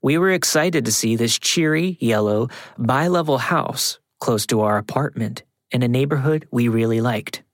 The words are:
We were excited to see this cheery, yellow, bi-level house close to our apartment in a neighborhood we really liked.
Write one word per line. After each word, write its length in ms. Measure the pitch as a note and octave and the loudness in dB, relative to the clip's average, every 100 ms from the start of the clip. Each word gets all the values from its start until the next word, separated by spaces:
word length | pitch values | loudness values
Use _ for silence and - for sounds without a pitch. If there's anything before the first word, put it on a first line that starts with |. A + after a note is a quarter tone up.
We 160 | - D#3+ | 2 2
were 140 | F#3+ | 2
excited 540 | F#3 - D#3 E3+ E3 A#2 | 2 2 2 2 0 0
to 60 | |
see 240 | G#2+ A2+ A2+ | 0 0 0
this 200 | A#2 - | 0 0
cheery, 600 | - - D#3 D#3 F#3 F3 | 0 0 2 2 -2 -2
yellow, 480 | A#2 G#2+ G#2 G#2+ A#2+ - - - | 0 2 2 0 -2 -6 -18 -4
bi-level 640 | A#2+ C3 E3+ F3+ D#3 C3+ | 0 2 2 0 2 0
house 600 | A#2+ E3 - - - - _ _ | 0 -2 -2 -4 -6 -6 _ _
close 240 | - A2+ - | -2 -2 0
to 140 | A2+ | 0
our 160 | G#2+ G#2 | 2 0
apartment 680 | G#2 C3+ D3 - A2 B2 _ _ _ | -2 -4 -4 -4 -6 -6 _ _ _
in 140 | B2 | -2
a 60 | B2 | 0
neighborhood 580 | B2 C#3+ D3+ C3+ D#3 - | 2 0 0 0 0 -2
we 200 | A#2+ A#2+ | 0 2
really 320 | A2+ A2+ A2+ | 2 2 2
liked. 420 | A2+ A2 - - _ | 0 -2 -6 -14 _